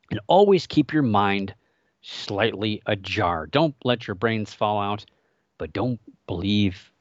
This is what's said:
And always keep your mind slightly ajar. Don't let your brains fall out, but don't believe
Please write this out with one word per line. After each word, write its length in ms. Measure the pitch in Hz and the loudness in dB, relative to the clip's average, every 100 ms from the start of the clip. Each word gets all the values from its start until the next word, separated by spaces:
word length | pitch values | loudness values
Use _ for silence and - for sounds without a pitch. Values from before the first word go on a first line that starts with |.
| _ | _
And 80 | 110 - | -8 2
always 400 | 175 202 190 - | 6 6 4 4
keep 240 | - 139 | 2 2
your 120 | 156 | 2
mind 500 | 135 98 101 98 98 - _ _ _ _ | 2 4 2 0 -4 -10 _ _ _ _
slightly 800 | - - - 101 110 98 107 107 - | -16 -14 -6 -2 -2 0 -4 -4 -4
ajar. 600 | 104 95 95 92 85 78 | -6 -4 -2 -2 -2 -2
Don't 280 | 139 160 - 127 | 0 0 0 -2
let 220 | 120 - | -2 -4
your 80 | 95 | -4
brains 380 | 117 110 104 | -2 -2 -6
fall 280 | - 107 104 | -4 -2 -2
out, 240 | 101 107 - _ _ _ _ - | -2 -6 -10 _ _ _ _ -14
but 140 | 80 | -10
don't 280 | 95 117 120 - - - | -4 -4 -4 -10 -20 -10
believe 640 | 87 98 104 101 92 - _ | -6 0 2 2 -2 -12 _